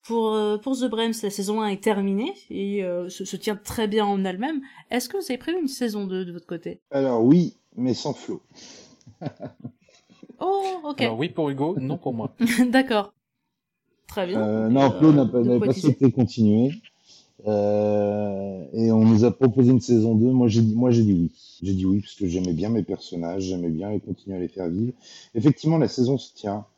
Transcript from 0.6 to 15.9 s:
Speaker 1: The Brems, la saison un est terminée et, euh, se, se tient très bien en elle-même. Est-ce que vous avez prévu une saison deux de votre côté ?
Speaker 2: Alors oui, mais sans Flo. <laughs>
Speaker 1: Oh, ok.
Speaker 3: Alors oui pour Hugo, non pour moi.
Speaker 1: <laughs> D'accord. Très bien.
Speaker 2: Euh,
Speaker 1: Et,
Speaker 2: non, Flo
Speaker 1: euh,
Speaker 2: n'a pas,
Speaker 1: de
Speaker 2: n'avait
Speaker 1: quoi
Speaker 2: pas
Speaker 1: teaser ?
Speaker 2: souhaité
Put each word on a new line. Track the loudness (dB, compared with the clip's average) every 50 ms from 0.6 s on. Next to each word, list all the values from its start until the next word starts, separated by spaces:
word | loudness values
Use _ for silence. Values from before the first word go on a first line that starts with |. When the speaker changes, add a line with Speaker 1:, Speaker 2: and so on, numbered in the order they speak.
| -2 -4 -4
Speaker 1:
The | -2 -2 -4
Brems, | -2 -2 -2 -2 -2 -4 -6
la | -8
saison | -6 -6 -4 -4 -2 -2
un | -2 -4
est | -4 -2 -2
terminée | -2 0 0 0 -2 -2 -2 -4 -4 -8 -12 _ _
et, | -8 -8 -6 -4 -4 -4 -4
euh, | -4 -4 -6 -6 -8
se, | -10 -12 -10
se | -10 -10
tient | -6 -6 -6 -6
très | -6 _ -10 -6 -4 -4
bien | -2 0 0 0
en | 0 0 0 -2
elle-même. | -2 -4 -4 -6 -6 -6 -6 -8 -10 -20 -20 -12 _
Est-ce | -6 -6 -6 -4
que | -6
vous | -8 -6
avez | -4 -8 -6
prévu | -4 -6 -4 -2
une | -4
saison | -4 -4 -4 -4 -4 -4 -4 -6
deux | -6 -6 -6 -6
de | -8
votre | -10 -16 -12
côté ? | -12 -12 -10 -10 -12 -14 _ _ _
Speaker 2:
Alors | -2 0 0 2 2 4 6
oui, | 6 8 6 6 2 -4 _ _ _ _
mais | -4 -2 -2 -2
sans | -2 -4 -8 -8
Flo. | -8 -10 -12 -12 -12 _
<laughs> | _ _ -20 -20 -20 -20 -20 -20 _ _ _ _ -20 -20 _ -12 -12 -12 _ -16 -16 -16 _ -18 -18 _ _ _ _ _ _ _ _ _ _ -20 _ -14 _ -4
Speaker 1:
Oh, | -4 -2 -2 -4 -6 -8 -8 -8
ok. | -10 -4 -2
Speaker 3:
Alors | -2 -2 -2 -4
oui | -6 -6
pour | -4 -4 -4 -4
Hugo, | -2 -2 -4 -4 -4 -4
non | -6 -6 -8 -6
pour | -6 -8 -6
moi. | -6 -8 -10 _ _
Speaker 1:
<laughs> | -2 0 2 2 0 2
D'accord. | 4 2 2 2 0 -2 -2 -4 _ _ _ _ _ _ _ _ _ _ _ _ _ _ _ _ _ _ _
Très | -12 -6 -6 -6
bien. | -4 -2 -2
Speaker 2:
Euh, | -2 -2 -2 -2 0 2
Speaker 1:
Et, | 4
Speaker 2:
non, | 4 4 2
Flo | 4 4 6 6
Speaker 1:
euh, | 6
Speaker 2:
n'a | 6 4
pas, | 2 2
Speaker 1:
de | 0 2
Speaker 2:
n'avait | 2 2 2
Speaker 1:
quoi | 2
Speaker 2:
pas | 0 0
Speaker 1:
teaser ? | 2 2
Speaker 2:
souhaité | 0